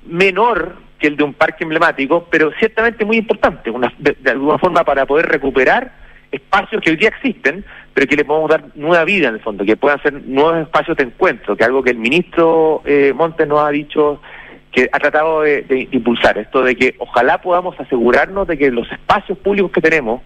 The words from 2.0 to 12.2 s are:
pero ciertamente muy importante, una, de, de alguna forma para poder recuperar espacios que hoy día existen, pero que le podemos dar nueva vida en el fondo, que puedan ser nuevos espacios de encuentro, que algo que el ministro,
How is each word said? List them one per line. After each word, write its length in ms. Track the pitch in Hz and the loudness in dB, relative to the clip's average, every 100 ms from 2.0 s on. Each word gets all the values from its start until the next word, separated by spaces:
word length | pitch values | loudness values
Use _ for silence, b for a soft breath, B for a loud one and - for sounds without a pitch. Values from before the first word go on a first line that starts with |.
| 139 170 170 | -2 -2 0
pero 220 | - 156 - | 0 0 0
ciertamente 460 | 220 - 226 226 208 | -2 0 -2 -2 -2
muy 120 | 226 | 0
importante, 540 | 214 202 170 - - | 0 0 0 -2 -8
una, 200 | 113 123 - | -4 -4 -2
de, 180 | 147 - | -4 -2
de 120 | 131 | -2
alguna 280 | 123 139 147 | -2 0 0
forma 240 | 185 170 | 2 2
para 220 | 160 139 135 | 0 0 0
poder 220 | 143 - | 0 0
recuperar 760 | 156 135 131 131 196 254 - b b b | -2 0 0 2 2 -2 -14 b b b
espacios 480 | 202 _ 196 196 214 | -12 _ -2 -2 -4
que 80 | 165 | -2
hoy 80 | 160 | 2
día 120 | 214 | 0
existen, 540 | - 269 - - 170 - B B | 0 -6 -2 -4 -4 -12 B B
pero 140 | - 135 | -2 0
que 80 | 143 | 0
le 100 | 143 | 0
podemos 240 | 151 156 | 0 2
dar 160 | 156 - - | 0 -2 -10
nueva 300 | 147 170 156 | 0 2 2
vida 240 | 196 135 | 0 0
en 60 | 110 | -2
el 40 | |
fondo, 240 | 110 101 | -8 -4
que 140 | 101 107 | 0 2
puedan 240 | 139 143 | 2 0
ser 120 | 151 139 123 | -2 -4 -6
nuevos 320 | 135 156 165 | 2 2 2
espacios 400 | 156 160 147 160 | -2 -2 -2 -2
de 60 | |
encuentro, 520 | 131 - 180 131 - 101 | -2 0 -2 0 -4 0
que 80 | |
algo 200 | 113 131 | 2 2
que 80 | 123 | 0
el 60 | 120 | 0
ministro, 840 | 110 139 | 0 0